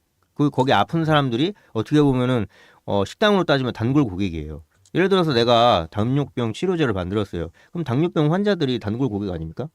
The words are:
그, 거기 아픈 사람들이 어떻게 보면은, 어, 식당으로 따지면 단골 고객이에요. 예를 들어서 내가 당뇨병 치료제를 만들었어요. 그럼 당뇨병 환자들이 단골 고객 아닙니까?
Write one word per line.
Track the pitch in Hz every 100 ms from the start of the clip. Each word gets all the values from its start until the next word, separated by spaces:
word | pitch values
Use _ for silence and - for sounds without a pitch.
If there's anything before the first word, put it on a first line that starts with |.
| _ _ _
그, | - 147
거기 | - 131
아픈 | 110 117 165 160
사람들이 | 156 135 117 165 208 _
어떻게 | 110 107 147
보면은, | 147 127 123 127 101 _ - _ -
어, | 101 98
식당으로 | - 214 202 170
따지면 | 143 127
단골 | - 117 139
고객이에요. | 131 90 98 82 76 76 - _ _
예를 | 147 190
들어서 | 190 160
내가 | 120 117 117 120 104 82
당뇨병 | 104 113 135 139 - 117
치료제를 | 107 180 180 139
만들었어요. | 98 87 104 101 90 80 - _
그럼 | -
당뇨병 | - 117 170 175 147
환자들이 | 175 208 190 139 123
단골 | 101 113 135
고객 | 101 101
아닙니까? | 87 80 82 147